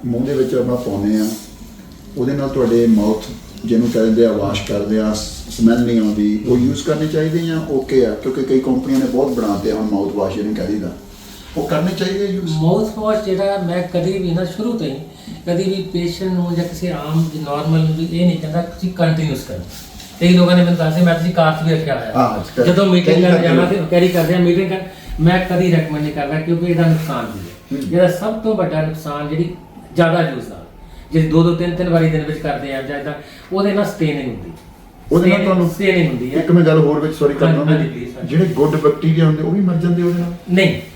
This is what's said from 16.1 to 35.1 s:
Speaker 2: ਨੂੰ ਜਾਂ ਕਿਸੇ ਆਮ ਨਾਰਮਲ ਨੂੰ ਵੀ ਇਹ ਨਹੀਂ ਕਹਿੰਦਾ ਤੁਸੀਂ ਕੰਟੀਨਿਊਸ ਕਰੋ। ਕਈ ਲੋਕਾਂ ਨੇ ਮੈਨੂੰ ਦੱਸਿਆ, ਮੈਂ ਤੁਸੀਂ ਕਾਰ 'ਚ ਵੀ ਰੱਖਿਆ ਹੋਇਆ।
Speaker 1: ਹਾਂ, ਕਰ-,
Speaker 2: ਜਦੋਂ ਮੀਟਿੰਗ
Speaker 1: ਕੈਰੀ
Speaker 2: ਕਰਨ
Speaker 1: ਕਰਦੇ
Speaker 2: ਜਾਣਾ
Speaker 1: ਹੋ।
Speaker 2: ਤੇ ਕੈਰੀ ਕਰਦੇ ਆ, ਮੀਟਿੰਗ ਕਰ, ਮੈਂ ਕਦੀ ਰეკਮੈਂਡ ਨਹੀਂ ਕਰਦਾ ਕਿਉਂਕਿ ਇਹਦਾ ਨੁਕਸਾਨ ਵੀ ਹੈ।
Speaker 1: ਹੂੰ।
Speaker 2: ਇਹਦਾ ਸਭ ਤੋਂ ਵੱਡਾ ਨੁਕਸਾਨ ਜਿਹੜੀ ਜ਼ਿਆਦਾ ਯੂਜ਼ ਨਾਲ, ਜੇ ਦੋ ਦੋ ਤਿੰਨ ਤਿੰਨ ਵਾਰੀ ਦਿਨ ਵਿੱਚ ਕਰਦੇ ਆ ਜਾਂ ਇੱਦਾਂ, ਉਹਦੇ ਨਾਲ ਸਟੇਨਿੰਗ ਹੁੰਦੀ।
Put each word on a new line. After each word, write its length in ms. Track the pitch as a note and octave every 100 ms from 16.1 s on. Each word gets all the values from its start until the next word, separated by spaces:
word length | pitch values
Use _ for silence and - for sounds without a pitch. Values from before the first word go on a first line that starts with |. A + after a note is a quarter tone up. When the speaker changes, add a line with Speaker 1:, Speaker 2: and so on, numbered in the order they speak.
| - F#3
Speaker 2:
ਨੂੰ 220 | F3+ F3
ਜਾਂ 100 | E3
ਕਿਸੇ 280 | E3 - F3
ਆਮ 380 | D#3+ D3+ D#3+ D#3+ D#3
ਨਾਰਮਲ 420 | C#3+ C#3+ D#3 D#3+
ਨੂੰ 180 | D#3+ D#3+
ਵੀ 120 | E3
ਇਹ 140 | E3+ F3+
ਨਹੀਂ 120 | D#3+
ਕਹਿੰਦਾ 240 | D#3 E3+
ਤੁਸੀਂ 280 | F3 - F3+
ਕੰਟੀਨਿਊਸ 540 | - D#3+ D#3+ D#3 - -
ਕਰੋ। 120 | - - - - - - -
ਕਈ 80 | F3
ਲੋਕਾਂ 280 | F3+ F3 F3+
ਨੇ 80 |
ਮੈਨੂੰ 140 | F3 E3+
ਦੱਸਿਆ, 240 | D#3+ E3
ਮੈਂ 120 | F3
ਤੁਸੀਂ 180 | E3 F3
ਕਾਰ 200 | E3+ D#3
'ਚ 160 | D#3 D#3+
ਵੀ 60 |
ਰੱਖਿਆ 240 | D#3 D3 B2+
ਹੋਇਆ। 140 | - B2
Speaker 1:
ਹਾਂ, 400 | A#2 G#2+ F2+ -
ਕਰ-, 100 | B2+
Speaker 2:
ਜਦੋਂ 200 | F3+ G3
ਮੀਟਿੰਗ 280 | F3+ -
Speaker 1:
ਕੈਰੀ 80 | E3
Speaker 2:
ਕਰਨ 120 | F3+
Speaker 1:
ਕਰਦੇ 140 | F3 E3+
Speaker 2:
ਜਾਣਾ 140 | -
Speaker 1:
ਹੋ। 40 | F3+
Speaker 2:
ਤੇ 140 | G3 D#3+
ਕੈਰੀ 180 | F3 F3+
ਕਰਦੇ 260 | F3+ D#3+
ਆ, 40 | F3+
ਮੀਟਿੰਗ 320 | F3 E3+ F#3
ਕਰ, 100 | F#3+ - - - -
ਮੈਂ 260 | D#3+ F#3 F3+
ਕਦੀ 260 | F3 F3+
ਰეკਮੈਂਡ 320 | D#3+ D#3 D3+
ਨਹੀਂ 80 | D3+
ਕਰਦਾ 280 | D3+ C#3+ D#3
ਕਿਉਂਕਿ 260 | D#3+ E3+ F3
ਇਹਦਾ 200 | E3 E3
ਨੁਕਸਾਨ 380 | D#3 - A#2+
ਵੀ 160 | A2 G2+
ਹੈ। 400 | F2 - - -
Speaker 1:
ਹੂੰ। 120 | F#3
Speaker 2:
ਇਹਦਾ 240 | E3+ F3+ -
ਸਭ 240 | G#3+ A3
ਤੋਂ 140 | A3
ਵੱਡਾ 280 | G3 E3 D#3
ਨੁਕਸਾਨ 460 | D#3 - D3+ C#3+ D3
ਜਿਹੜੀ 260 | D#3+ F3 - - - -
ਜ਼ਿਆਦਾ 260 | - E3 F3
ਯੂਜ਼ 280 | D#3+ B2 -
ਨਾਲ, 160 | - - - - - -
ਜੇ 160 | D#3+ D#3
ਦੋ 140 | D#3+
ਦੋ 120 | E3+
ਤਿੰਨ 200 | E3 F3
ਤਿੰਨ 140 | E3+ F3
ਵਾਰੀ 220 | E3 D#3+
ਦਿਨ 120 | D#3
ਵਿੱਚ 160 | D3 D#3
ਕਰਦੇ 360 | D3 C#3 C#3
ਆ 80 | C3+
ਜਾਂ 160 | C3+ C#3+
ਇੱਦਾਂ, 140 | D3 D3 - - -
ਉਹਦੇ 200 | F#3+ G3+
ਨਾਲ 120 | G3
ਸਟੇਨਿੰਗ 420 | F3 - D#3 C#3 B2+
ਹੁੰਦੀ। 260 | G2+ E2+ E2 - - - - -